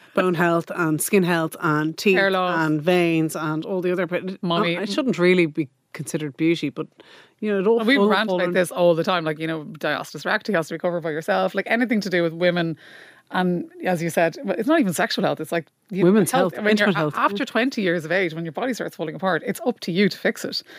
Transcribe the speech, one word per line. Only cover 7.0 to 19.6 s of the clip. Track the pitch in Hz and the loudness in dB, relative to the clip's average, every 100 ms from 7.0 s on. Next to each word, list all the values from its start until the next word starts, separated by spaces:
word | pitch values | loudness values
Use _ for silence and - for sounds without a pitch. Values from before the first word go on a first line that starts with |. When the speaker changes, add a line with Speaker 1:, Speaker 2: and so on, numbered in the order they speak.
| - - - _ | -20 -20 -20 _
Speaker 1:
you | 214 | -4
know, | 196 | 0
it | 190 | 2
all | 226 | 2
Speaker 2:
And | 220 | 4
we | 277 | 4
Speaker 1:
fall-, | 202 | 4
Speaker 2:
rant | 196 220 | 4 2
Speaker 1:
fall | 180 | 0
Speaker 2:
about | 180 | 0
Speaker 1:
in. | |
Speaker 2:
this | 180 175 | 0 0
all | - 175 160 | 2 4 4
the | |
time. | 165 180 156 | 2 0 -2
Like, | 156 | -4
you | 160 | -4
know, | 160 147 | -6 -8
diastasis | 156 160 147 - 151 170 | -6 -4 -4 -6 -8 -4
recti | 208 - | -4 0
has | 180 156 | -2 -2
to | 165 | -4
be | |
covered | 180 170 | -4 -4
by | 160 | -4
yourself. | 151 165 190 190 196 | -4 -2 0 0 -2
Like, | - | -2
anything | 226 233 220 | 0 0 0
to | 190 | 0
do | 180 | 0
with | 165 | 0
women. | 165 180 175 165 156 - - - - _ | 0 0 2 0 -4 -12 -20 -20 -20 _
And | 185 180 175 - - | -2 0 0 -4 -6
as | 185 170 | -2 -2
you | 170 | 0
said, | 180 170 - 202 | 2 2 0 -4
well, | 180 | -2
it's | 220 | 2
not | 330 | 2
even | 202 | 2
sexual | 160 - - 147 | 0 -2 0 0
health. | 156 | -2
It's | 156 | -4
like, | 170 - _ - | -6 -6 _ -8
you | 185 | 2
know, | 180 | 4
Speaker 1:
Women's | 214 180 | 6 4
health, | 262 185 - | 2 0 0
Speaker 2:
when | |
you're | 208 | 2
Speaker 1:
intimate | 214 208 - | 2 2 2
Speaker 2:
a-, | |
Speaker 1:
health. | 151 185 | 0 0
Speaker 2:
after | 294 202 | 0 0
twenty | 277 220 262 240 | -2 0 -2 0
years | 180 170 151 | 0 0 0
of | |
age, | 185 175 | 0 0
when | 160 165 | -4 -8
your | |
body | 147 254 | -6 -4
starts | 214 - - | -4 -6 -8
falling | 160 151 | -8 -4
apart, | 190 160 - | -2 0 -2
it's | - | -6